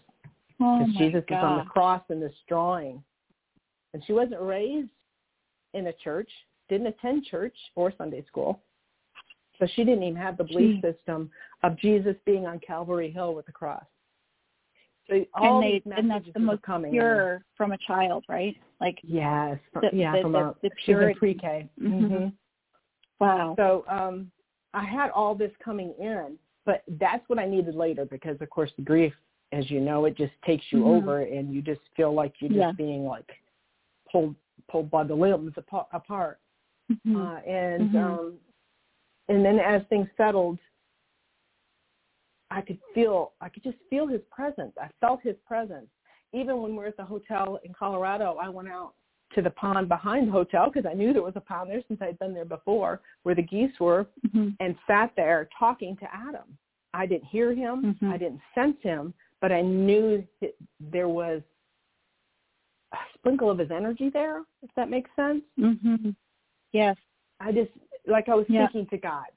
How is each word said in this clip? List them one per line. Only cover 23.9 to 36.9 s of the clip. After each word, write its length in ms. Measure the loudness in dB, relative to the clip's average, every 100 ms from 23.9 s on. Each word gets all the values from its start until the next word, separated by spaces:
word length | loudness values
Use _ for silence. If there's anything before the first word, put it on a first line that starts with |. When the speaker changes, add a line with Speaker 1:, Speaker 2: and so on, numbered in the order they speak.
| -6 -4 -6 -12 _ _ _ _
Speaker 2:
I 100 | -8
had 280 | -4 -2 -2
all 240 | 0 0 0
this 160 | -4 -6
coming 300 | -8 -8 -8 -8
in, 400 | -8 -6 -8 -14 _ _ -2
but 180 | -2 -2 -2
that's 280 | 0 0 -2
what 80 | -2
I 80 | 0
needed 300 | 0 0 0
later 300 | -2 -2 -6
because, 360 | -8 -8 -8
of 80 | -8
course, 220 | -4 -4 -4
the 40 |
grief, 320 | 2 4 4 0 _ _ -8
as 180 | -6 -2
you 100 | -2
know, 260 | 0 2 0
it 120 | 0
just 160 | -4 -4
takes 220 | -2 0 2
you 80 | 4
Speaker 1:
Mm-hmm. 280 | 6 6 4
Speaker 2:
over, 140 | -2
and 320 | -2 -4 -6
you 80 | -6
just 200 | -6 -8 _ 0
feel 160 | 2
like 200 | 2 -2 -4
you're 100 | 0
just 100 | 2
Speaker 1:
Yeah. 120 | 2
Speaker 2:
being, 340 | 0 -6 -4 -6
like, 240 | -8 -14 -20 _ _ _ _ _ _ _
pulled, 240 | 0 0 -4 _ _ -6
pulled 200 | -4 0
by 140 | 0
the 120 | 0 2
limbs 380 | 4 2 -2 -12
apa-, 320 | -10 -8 -8
apart. 460 | -10 -8 -6 -6 -8 _ _ _ _ -4